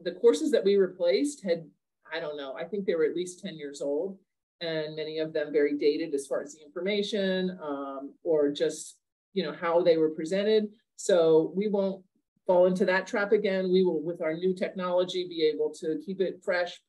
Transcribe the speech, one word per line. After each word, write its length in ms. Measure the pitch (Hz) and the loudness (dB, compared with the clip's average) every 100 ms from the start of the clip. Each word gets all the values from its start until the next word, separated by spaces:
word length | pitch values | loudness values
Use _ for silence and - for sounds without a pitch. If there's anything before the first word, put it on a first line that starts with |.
the 100 | 180 | -8
courses 380 | - 233 294 311 | 2 4 4 2
that 120 | 214 | 2
we 120 | 196 202 | 4 4
replaced 680 | 180 180 175 214 294 - | 2 0 0 2 0 -4
had, 220 | 190 165 156 _ _ _ - | -4 -4 -6 _ _ _ -14
I 100 | 160 | -10
don't 180 | 151 147 | -8 -8
know, 160 | 135 | -10
I 100 | 131 | -10
think 220 | 170 208 190 | -8 -6 -2
they 80 | |
were 100 | 165 | 2
at 100 | 147 | 2
least 260 | 165 180 - | 0 -6 -10
ten 180 | 170 160 | -12 -12
years 240 | 143 143 | -12 -8
old, 340 | 143 147 196 190 _ _ _ - | -4 -4 -4 -10 _ _ _ -10
and 340 | 170 156 156 156 | -6 -6 -6 -8
many 220 | 151 156 | -6 -6
of 160 | 160 | -4
them 180 | 160 147 | -4 0
very 240 | 151 147 147 | 2 2 2
dated 380 | 151 151 165 | 2 2 -2
as 120 | 143 - | -6 -4
far 140 | 151 | -6
as 140 | 143 | -6
the 100 | - | -16
information, 960 | - 180 190 208 196 214 190 185 185 180 | -14 -6 -2 -2 -2 -2 0 0 -2 -4
um, 520 | 151 139 139 139 139 - | -8 -6 -8 -10 -12 -8
or 280 | 170 156 143 | 0 2 2
just, 460 | 143 156 - - - _ _ _ | 0 -2 -4 -14 -20 _ _ _
you 80 | 190 | -4
know, 100 | 151 | -4
how 300 | 156 170 170 | -4 2 4
they 160 | 175 160 | 6 4
were 100 | 156 | 4
presented. 600 | 156 160 190 208 220 208 - _ - | 0 -2 0 2 2 0 -8 _ -6
So 560 | - 180 165 160 156 | 2 4 6 4 4
we 140 | 185 208 | -2 -2
won't 340 | 196 190 190 _ _ _ _ - | 0 -2 -4 _ _ _ _ 2
fall 180 | 180 | 4
into 220 | 185 185 185 | 4 4 2
that 200 | 185 185 | 0 0
trap 260 | 220 202 | -2 2
again. 380 | 208 196 190 185 | 2 2 0 2
We 140 | 185 | 4
will, 180 | 180 160 | 4 0
with 200 | 160 170 | -4 -4
our 100 | 156 | -4
new 220 | 165 185 | -2 -2
technology, 760 | 185 175 190 180 180 180 180 180 | -2 -4 -4 -2 0 0 -2 -6
be 240 | 165 156 | 0 0
able 200 | 147 151 - | 0 -4 -4
to 200 | 160 147 196 | -6 -4 -4
keep 160 | 190 | -4
it 180 | 175 180 | -4 -4
fresh, 380 | 202 180 175 - | -4 -2 -2 -8